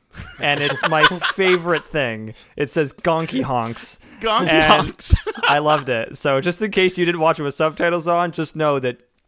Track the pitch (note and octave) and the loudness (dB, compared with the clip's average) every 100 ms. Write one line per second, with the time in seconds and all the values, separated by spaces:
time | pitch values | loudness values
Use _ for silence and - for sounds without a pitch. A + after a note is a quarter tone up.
0 | _ - - - D3+ C#3+ D3 - D#3+ D#3 | _ -18 -16 -4 -2 0 -2 -2 0 2
1 | D3+ F3+ - - F#3 F3+ E3 D#3 - D#3 | 2 0 -4 0 2 2 2 -2 -2 -4
2 | B2+ A2 A2 - - - D3 E3 C#3+ - | -2 -4 -10 -16 -12 -6 -4 -2 -2 -2
3 | F3 D#3+ E3 B3+ C#3 B2 A2+ A#2 - - | -2 -2 -2 -4 -2 -2 -2 -6 -12 -14
4 | - - A3 G#3+ F3 D#3+ D#3 F#3+ - - | -20 -6 -2 0 2 4 6 4 2 -6
5 | - - - - A#4+ D3 D3+ D3+ C3+ A#2 | 2 2 2 -2 0 2 4 2 0 -4
6 | A2+ C3+ D3 C3+ E3+ E3+ G#3+ G3 F#3 F3+ | -4 -4 0 0 0 -2 -2 2 2 2
7 | E3+ E3+ D#3+ D#3+ C#3+ - D#3+ D3 E3+ F3 | 0 2 2 0 -2 0 -2 0 0 0
8 | D#3+ E3+ F3 D#3+ D#3 D#3 D3+ C#3 B2+ A#2+ | 0 0 0 -2 -6 0 0 2 -2 -6
9 | _ _ | _ _